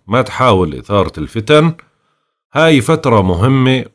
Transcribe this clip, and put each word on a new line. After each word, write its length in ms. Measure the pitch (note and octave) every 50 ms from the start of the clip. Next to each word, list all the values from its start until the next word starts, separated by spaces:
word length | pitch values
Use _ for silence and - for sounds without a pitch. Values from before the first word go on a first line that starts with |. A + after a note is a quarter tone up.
| _
ما 140 | F#2+ A2 B2+
تحاول 540 | A#2+ - - - B2+ B2 G2+ F#2 F2+ D#2+ C#2
إثارة 360 | B1 A#1+ - G2+ G2+ F#2 - -
الفتن. 560 | D#2+ D2+ - - A#2 G#2+ - D3+ D3+ D#3+ E3 D#3+ - _ _ _ _ _ _ _ _ _ _ _ _ _ _ -
هاي 280 | C#3+ D#3+ E3 D#3 C3
فترة 400 | A2 - D#3+ D#3 - C3 A2+ G#2
مهمة 640 | F#2+ F#2 F2 E2+ G#2+ C3 C3+ C3 B2+ C3 C3 B2+ - -